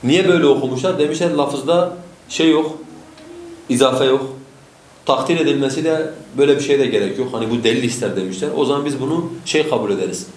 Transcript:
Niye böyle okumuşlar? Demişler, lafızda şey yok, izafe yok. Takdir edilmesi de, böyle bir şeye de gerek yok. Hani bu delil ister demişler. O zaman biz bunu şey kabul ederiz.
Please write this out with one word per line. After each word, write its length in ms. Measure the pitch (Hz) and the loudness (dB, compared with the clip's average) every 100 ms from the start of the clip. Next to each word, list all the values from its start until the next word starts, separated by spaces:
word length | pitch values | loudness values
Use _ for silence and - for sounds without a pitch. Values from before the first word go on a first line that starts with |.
Niye 240 | 120 165 190 | 2 2 4
böyle 180 | 175 143 | 4 6
okumuşlar? 520 | 139 135 127 180 170 | 4 2 -2 -2 0
Demişler, 320 | 147 156 175 | 0 0 -2
lafızda 680 | 147 139 143 131 170 175 - - - - | 0 -2 -2 0 2 0 -4 -18 -20 -14
şey 220 | - 160 | 0 4
yok, 280 | 156 156 - - - - - - - - - - | 4 2 -6 -16 -20 -20 -20 -20 -18 -18 -20 -4
izafe 360 | 123 135 127 | 2 2 4
yok. 220 | 131 135 131 - - - - - - - - | 2 2 -2 -12 -18 -20 -20 -20 -20 -18 -2
Takdir 340 | 135 - 170 | 0 2 0
edilmesi 440 | 156 139 135 131 | 2 2 0 -2
de, 260 | 160 156 156 - - 123 | -2 -2 -2 -8 -14 0
böyle 180 | 143 143 | 4 4
bir 40 | |
şeye 160 | 143 139 | 2 2
de 80 | 127 | 2
gerek 320 | - - - | 2 -2 -2
yok. 100 | 123 | -6
Hani 180 | 113 113 | -4 -2
bu 140 | 120 | 0
delil 180 | 113 127 | 2 2
ister 340 | 123 - 107 95 | -2 -2 -4 -4
demişler. 320 | 92 95 147 151 | -6 -6 -4 -2
O 80 | |
zaman 200 | 143 143 | 0 0
biz 160 | 147 131 | -2 -4
bunu 300 | 143 165 170 - | -2 -2 -4 -8
şey 240 | - 156 151 | -4 -2 0
kabul 220 | 127 104 | -2 -2
ederiz. 360 | 95 90 87 - | -2 -2 -6 -12